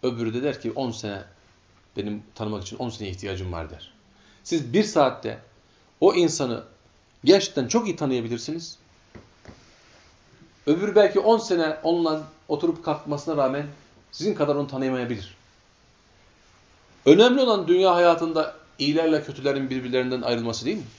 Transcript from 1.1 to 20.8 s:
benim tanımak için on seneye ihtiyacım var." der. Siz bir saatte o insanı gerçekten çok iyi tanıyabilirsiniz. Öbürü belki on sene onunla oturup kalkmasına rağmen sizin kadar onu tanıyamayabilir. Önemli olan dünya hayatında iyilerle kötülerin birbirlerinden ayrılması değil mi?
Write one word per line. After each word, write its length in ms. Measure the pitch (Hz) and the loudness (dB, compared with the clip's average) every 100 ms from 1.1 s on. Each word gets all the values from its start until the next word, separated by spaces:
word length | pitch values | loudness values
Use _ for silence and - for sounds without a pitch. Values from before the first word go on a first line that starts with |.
| 98 - _ _ _ _ _ _ - | -10 -14 _ _ _ _ _ _ -10
benim 260 | 104 104 - - | -8 -8 -12 -10
tanımak 280 | 107 104 | -8 -8
için 140 | 95 - | -10 -10
on 120 | 127 | -10
seneye 220 | 110 104 | -8 -10
ihtiyacım 400 | 92 98 92 92 | -10 -8 -8 -8
var." 180 | 85 80 | -8 -10
der. 240 | - - _ _ _ _ _ | -14 -20 _ _ _ _ _
Siz 300 | - 165 123 | -4 -4 0
bir 100 | 156 | 0
saatte 560 | 214 170 135 - - - - _ _ _ _ _ | 2 2 2 0 -10 -12 -16 _ _ _ _ _
o 140 | 180 | 4
insanı 500 | 175 170 156 131 113 - _ _ _ _ _ | 4 2 0 -4 -4 -10 _ _ _ _ _
gerçekten 440 | 131 196 - - 123 | 6 6 4 -4 0
çok 200 | 226 220 | 0 -2
iyi 80 | 165 | -4
tanıyabilirsiniz. 800 | 147 127 113 113 - 165 165 - _ _ _ - - _ - - _ _ _ - _ _ _ _ - _ - | -2 -2 -4 -8 -6 -10 -10 -20 _ _ _ -20 -20 _ -20 -20 _ _ _ -20 _ _ _ _ -20 _ -2
Öbürü 280 | 165 208 196 | 0 2 4
belki 240 | 202 196 | 4 4
on 180 | 196 226 | 4 2
sene 420 | 208 175 160 - | 2 0 0 -2
onunla 400 | - 175 165 156 151 - _ | 0 0 0 -2 -6 -20 _
oturup 380 | 147 170 160 - | -2 -2 -2 -4
kalkmasına 520 | 147 147 147 165 151 | -4 -4 -6 -4 0
rağmen 300 | 131 139 147 - _ _ _ | 0 0 -6 -12 _ _ _
sizin 240 | - 185 - | -6 -4 0
kadar 200 | 147 143 | 0 0
onu 120 | 143 | -2
tanıyamayabilir. 680 | 135 135 127 123 113 95 - _ _ _ _ _ _ _ _ _ _ _ _ _ _ _ _ - | -4 -2 -2 -4 -6 -10 -20 _ _ _ _ _ _ _ _ _ _ _ _ _ _ _ _ 6
Önemli 360 | 170 240 262 | 8 8 6
olan 260 | 247 208 160 | 2 0 2
dünya 280 | 180 190 175 | 4 4 6
hayatında 600 | 175 165 165 156 151 - _ _ | 4 4 0 -2 -4 -6 _ _
iyilerle 440 | 143 151 160 156 | -2 0 2 0
kötülerin 460 | - 135 139 139 135 | -2 -6 -2 -2 -4
birbirlerinden 520 | 131 127 127 127 127 | -6 -2 -2 -2 -4
ayrılması 440 | 120 120 117 113 120 | -2 -2 -4 -6 -6
değil 120 | |
mi? 60 | 202 | -6